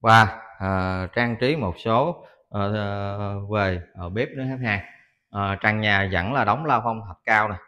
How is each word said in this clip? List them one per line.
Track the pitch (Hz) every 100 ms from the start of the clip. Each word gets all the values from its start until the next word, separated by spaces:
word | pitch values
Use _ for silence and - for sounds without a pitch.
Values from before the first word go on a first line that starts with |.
Và, | 113 113 107 - - -
ờ, | 95 95 92 92 92 -
trang | 120 117
trí | 123 156
một | 104 85
số, | 113 113 151 170 - _ _
ờ, | 104 101 107 101 101 101 101
ờ, | 101 101 98
về, | 104 98 90 87 -
ờ, | 87
bếp | 95 139
nữa | 143 131
khách | 131 120
hàng. | 101 90 - _ _ _
Ờ, | 101 101 98
trần | 107 107
nhà | 107 98 98
vẫn | 92 92
là | 135 107
đóng | 117 156
la | 123
phong | 117 113 104
thạch | 85 -
cao | 110 107
nè | 95